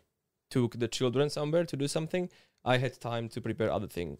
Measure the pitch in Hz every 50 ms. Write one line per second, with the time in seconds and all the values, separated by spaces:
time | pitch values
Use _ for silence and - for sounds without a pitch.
0 | _ _ _ _ _ _ _ _ _ _ - 131 120 117 - 117 117 113 - -
1 | 131 123 117 131 147 147 - 151 147 151 156 175 170 - - 135 139 143 - 160
2 | 160 160 - 185 180 175 - - _ _ _ _ - 120 127 127 135 123 - -
3 | - 117 117 117 117 113 - 117 - 113 107 - 110 98 71 104 101 - - 85
4 | 87 76 71